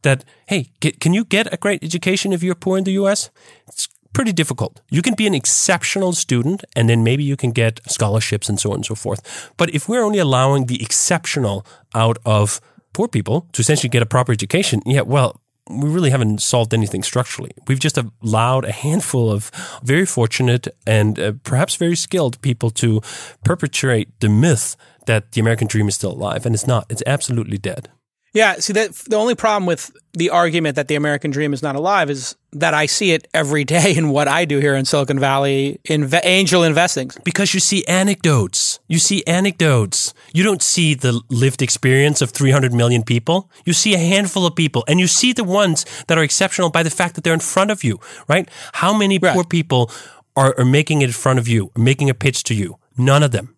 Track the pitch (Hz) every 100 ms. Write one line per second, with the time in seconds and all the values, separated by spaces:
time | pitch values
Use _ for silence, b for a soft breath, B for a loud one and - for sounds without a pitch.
0 | 143 135 - b - 202 123 _ 151 -
1 | 156 196 226 202 226 175 202 202 165 170
2 | 185 190 196 180 180 175 190 190 190 190
3 | 196 208 - b b b b - - _
4 | _ - 233 170 156 123 110 _ _ 139
5 | 254 220 214 156 - - - 180 - 202
6 | 185 170 - 123 131 190 - - 117 117
7 | 113 135 143 139 123 117 113 113 - -
8 | 107 110 - 104 - 101 107 98 98 107
9 | - 101 - - - - 170 156 - 247
10 | 214 208 151 127 135 139 123 123 113 -
11 | - 170 - 147 113 98 - b b 113
12 | 113 117 117 107 104 - b b b -
13 | 233 113 - 165 - - 117 151 127 120
14 | 113 127 123 110 101 170 196 110 - 135
15 | 104 139 131 - _ _ - 107 147 170
16 | 156 135 110 104 - 123 110 113 104 95
17 | - 127 123 - - - - 135 156 143
18 | 117 _ 113 110 117 131 - 101 143 170
19 | - 131 113 104 - B B B 123 147
20 | 190 - 113 - 127 120 - _ - 110
21 | 107 107 101 107 - 127 170 - 170 170
22 | - 185 139 120 131 117 117 - 117 110
23 | B B B B 104 175 147 - 135 117
24 | - _ 107 104 165 123 - - b b
25 | - 110 - - 110 113 110 110 104 -
26 | 95 67 95 92 117 110 127 120 - 113
27 | - 139 - 117 110 101 95 - - _
28 | _ _ _ 214 214 180 - 202 262 -
29 | - 214 233 240 220 208 180 165 - -
30 | _ 165 175 175 175 165 156 139 135 147
31 | 147 143 156 139 147 139 151 139 170 202
32 | 151 139 127 - _ 143 165 151 156 -
33 | 196 160 _ 160 143 151 143 165 185 156
34 | 151 139 143 147 175 143 147 135 131 147
35 | 135 135 135 135 139 135 139 - - 156
36 | 139 165 180 185 185 175 165 151 175 -
37 | 131 - - - 196 190 - 196 - 180
38 | 196 196 165 135 95 - - - _ 165
39 | - 196 - 175 196 190 160 123 101 -
40 | - - B 160 202 190 - - 160 131
41 | 127 117 - 120 135 - 131 - 131 135
42 | 147 143 127 - 135 139 127 120 120 120
43 | 113 120 135 180 - b - 160 214 185
44 | 165 196 196 196 175 165 156 123 127 170
45 | 180 - 254 247 196 196 196 156 - B
46 | - 165 151 - 190 - 175 165 165 -
47 | 175 - 165 165 - - 202 214 123 101
48 | B B - 165 - B B - 175 214
49 | 196 196 180 135 170 170 156 127 117 B
50 | B B _ - 135 131 127 143 151 151
51 | 131 117 139 131 117 113 95 - 120 139
52 | 139 127 147 120 - 110 90 - _ 123
53 | 131 143 147 113 107